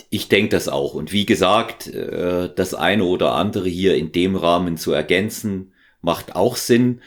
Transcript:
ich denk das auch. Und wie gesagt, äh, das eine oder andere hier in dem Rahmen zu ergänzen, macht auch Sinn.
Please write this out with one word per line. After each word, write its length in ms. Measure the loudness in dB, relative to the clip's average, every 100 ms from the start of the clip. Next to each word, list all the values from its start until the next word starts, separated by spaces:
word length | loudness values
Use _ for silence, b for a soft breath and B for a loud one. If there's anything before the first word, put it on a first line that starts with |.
| -8
ich 180 | -8 2
denk 220 | 2 4
das 180 | 0 0
auch. 260 | -2 -2 -6
Und 160 | -4
wie 160 | -2 0
gesagt, 580 | 2 4 2 0 -8 -12
äh, 640 | -10 -8 -4 -2 -2 -2 -4
das 180 | -4
eine 300 | -2 0 2
oder 300 | 2 2 2
andere 360 | 0 0 -2 -4
hier 260 | 0 2 2
in 160 | 0
dem 240 | 0 0 2
Rahmen 420 | 2 2 0 -4
zu 160 | -2
ergänzen, 800 | 0 2 0 0 -4 -6 -6 -8 b b b
macht 340 | -4 -4 -4 0
auch 200 | 0 0
Sinn. 460 | 2 4 4 0